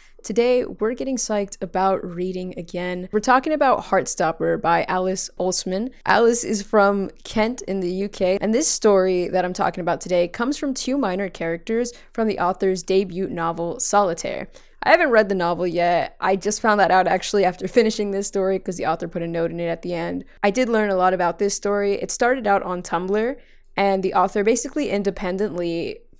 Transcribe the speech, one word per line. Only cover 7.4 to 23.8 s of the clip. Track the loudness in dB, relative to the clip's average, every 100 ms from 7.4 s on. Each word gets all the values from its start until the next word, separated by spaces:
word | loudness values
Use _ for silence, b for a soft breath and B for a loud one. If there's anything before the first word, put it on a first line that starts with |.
| -2 -2
in | -6 -4
the | -4
U | -4 -6
K, | -2 0 0
and | 0
this | 0 0
story | 2 4 4 4 2 0
that | -2
I'm | -2
talking | -2 -2 -2
about | -2 -4
today | 0 0 0
comes | -2 -4 -2
from | -4
two | -4 -2 -2
minor | 0 -2 -6
characters | -6 -6 -4 -4 -2 -4 B B
from | -4 -2
the | 0
author's | -2 0 0 0
debut | 0 0 0 -4 -6
novel, | -4 -4 -4 -6 -4
Solitaire. | 0 2 2 0 -6 -8 -10 b b b
I | 4
haven't | 4 6
read | 4 4
the | 0
novel | 0 0 -2
yet. | 0 2 2 0 -2
I | 0 0
just | 0 0
found | 2 4
that | 6
out | 4 4
actually | 0 0 2
after | 2 0 0
finishing | 2 4 2 -2
this | -4 -4
story | -2 0 0
'cause | -4 -4
the | -2
author | -2 -4
put | -6
a | -4
note | -2 -2
in | -2
it | -4
at | -4
the | -6 -6
end. | -4 -6 b b
I | 0
did | 2 2
learn | 2 2
a | 2
lot | 2
about | 2 0 0
this | -2 -2
story. | -2 0 0 -2
It | -4
started | 0 0 2 2
out | 2
on | 0 -6
Tumblr, | -4 -4 -2 -2 -2 -6 b b b
and | -2